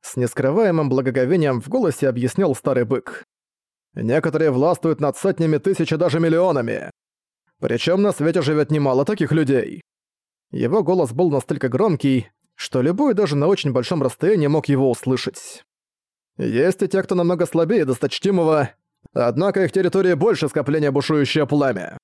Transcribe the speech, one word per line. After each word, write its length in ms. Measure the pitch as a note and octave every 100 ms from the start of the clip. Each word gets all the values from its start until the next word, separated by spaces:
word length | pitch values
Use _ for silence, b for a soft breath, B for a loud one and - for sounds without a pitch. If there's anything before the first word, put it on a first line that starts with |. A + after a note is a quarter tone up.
С 160 | - -
нескрываемым 720 | B2 - C3 E3 A3 E3 D3
благоговением 720 | C3 C3+ B2+ B2+ F3+ D3 B2
в 80 | B2
голосе 400 | A#3 G3+ C3+ C#3
объяснял 460 | B2 B2+ - F#3+
старый 300 | C3 - B2+
бык. 400 | A#2 B2 - - - _ _ _ _ _ _
«Некоторые 560 | - G#2+ C3+ C3+ D3+ D#3+
властвуют 500 | B2+ D3 F3+ E3 D3+
над 160 | C#3+ -
сотнями 420 | G3 F3+ E3 D#3
тысяч 340 | F#3+ F#3+ E3
и 40 | D#3+
даже 240 | E3+ C#3+
миллионами. 720 | E3 E3 F#3 D3 A#2 G#2+ - - _ _ _ _ _ _
Причем 420 | - A#2 - F#3
на 100 | G3+
свете 300 | F3 D3+ E3+
живет 280 | C#3+ D3+ D3
немало 340 | D3+ C#3 B2+
таких 280 | C#3+ G#3 D3+
людей». 480 | D#3 D3 C3+ - F3+ - _ _ _ _ _ _
Его 320 | - A#2+ G3
голос 300 | E3 F#3 C#3+
был 180 | A#2 F3+
настолько 380 | C#3+ - D3+ C3
громкий, 600 | B2 A3 D#3 C#3 C3 G#2+ _ _
что 280 | _ - C3
любой 320 | B2+ F#3 D4
даже 220 | G#3 G3 C#3+
на 100 | D3
очень 260 | G3 D3
большом 300 | C3 A#2+ F3
расстоянии 440 | B2+ - D#3+ G#3+ D3
мог 220 | D3+ -
его 220 | C#3 C3+
услышать. 760 | A#2+ - C3 - - - - _ _ _ _ _ _ _ _
«Есть 440 | A#2 A2+ D#3+ F#3+
и 60 | F#3+
те, 140 | F#3+
кто 120 | F#3
намного 320 | F3+ E3+ F3 E3+
слабее 380 | D#3+ E3 A3+
досточтимого, 840 | D3 B2+ C#3 - F#3+ F#3+ D#3+ D#3 C3 - _ _ -
однако 500 | - A#2+ G#2 G3 G3
их 80 | F#3
территории 420 | F#3+ F3 F#3 F#3
больше 340 | E3+ G3 F3+ D3+
скопления 420 | D3+ C3 D#3 D3
бушующее 560 | C#3 C3+ D#3 C#3 D#3+ D3
пламя. 520 | D3 C#3 G#2 D#2+ F#2+